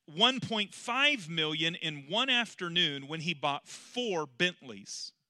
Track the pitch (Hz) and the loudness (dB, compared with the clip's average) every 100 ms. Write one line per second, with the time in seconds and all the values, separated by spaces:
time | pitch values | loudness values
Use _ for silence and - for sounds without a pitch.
0 | - 151 233 262 - 220 196 - - 247 | -8 4 4 4 -2 -2 -2 -4 -4 2
1 | 285 285 160 165 156 156 165 175 165 147 | 4 2 -2 0 0 2 0 0 -4 -6
2 | 139 208 262 247 226 - 175 170 170 139 | -2 0 2 2 0 -4 -2 2 2 0
3 | 139 160 160 151 147 143 - - - - | -6 -6 -4 0 0 -2 -6 -18 -10 -4
4 | 240 175 147 120 180 175 135 101 104 - | 0 0 -2 0 0 0 -12 -14 -12 -12
5 | - _ | -12 _